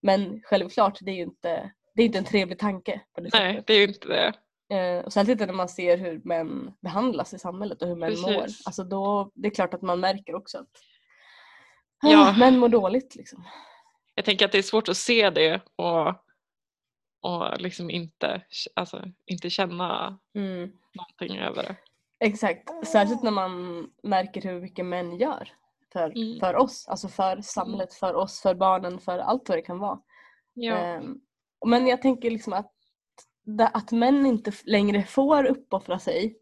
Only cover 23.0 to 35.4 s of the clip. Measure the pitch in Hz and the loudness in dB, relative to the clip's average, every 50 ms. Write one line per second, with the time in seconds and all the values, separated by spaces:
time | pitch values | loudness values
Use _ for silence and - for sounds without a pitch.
23 | 202 202 240 233 247 226 208 202 190 185 185 180 180 180 175 170 165 - _ _ | 4 4 0 -2 -2 -2 0 0 -2 -4 -6 -8 -8 -8 -10 -10 -12 -14 _ _
24 | - 208 202 185 185 208 - 202 - 190 180 175 180 185 _ - 180 180 180 180 | -6 -2 0 0 0 -2 -8 -10 -8 -8 -8 -8 -10 -12 _ -10 -8 -6 -6 -6
25 | 180 175 175 180 233 302 285 - - - _ _ _ _ _ _ _ _ _ - | -6 -8 -4 -4 -4 -4 -4 -8 -12 -18 _ _ _ _ _ _ _ _ _ -6
26 | - 226 - 233 226 220 233 240 - 185 180 - 262 262 - - - - - 196 | -6 -4 -4 -6 -8 -8 -6 -4 -4 -2 2 2 2 0 0 -12 -10 -10 -10 -8
27 | - 190 - - 190 190 190 190 208 - - 208 185 - - 196 185 185 - - | -8 -12 -4 -2 -2 -2 -2 -4 -8 -10 -8 -6 -6 -6 -6 -8 -8 -8 -8 -6
28 | - 185 175 - 190 190 - - - 196 185 180 190 190 190 185 190 180 180 185 | -4 -2 -2 -2 -4 -4 -6 -2 0 0 0 2 2 2 2 2 -2 -6 -10 -8
29 | _ - 180 180 - - 226 262 - - 190 165 165 - 180 180 202 208 - - | _ -6 -6 -4 -2 -2 -2 -2 -2 -2 -4 -4 -4 -6 -10 -8 -6 -6 -8 -8
30 | _ _ _ _ - _ _ _ _ _ _ 240 233 233 226 180 175 175 175 165 | _ _ _ _ -20 _ _ _ _ _ _ -8 -4 -2 -2 -2 -2 -4 -6 -8
31 | - - - - _ _ _ _ _ _ _ _ - 220 240 240 254 254 247 247 | -10 -12 -14 -14 _ _ _ _ _ _ _ _ 0 2 2 4 4 2 0 2
32 | 254 269 254 247 240 233 233 220 - - 190 190 208 _ _ _ _ _ _ _ | 2 0 0 2 -2 -4 -4 -4 -6 -6 -6 -6 -6 _ _ _ _ _ _ _
33 | _ _ _ - - _ _ _ _ 220 214 214 226 226 - 226 208 - 233 233 | _ _ _ -20 -20 _ _ _ _ -10 0 2 2 2 2 -2 -4 -2 0 2
34 | 233 254 277 285 277 269 240 214 - 208 202 - - - 214 202 202 202 202 202 | 4 4 6 6 4 4 2 2 -2 -6 -8 -8 -4 0 2 2 4 4 2 0
35 | 190 - - - 269 277 311 294 | 0 0 0 2 4 6 6 4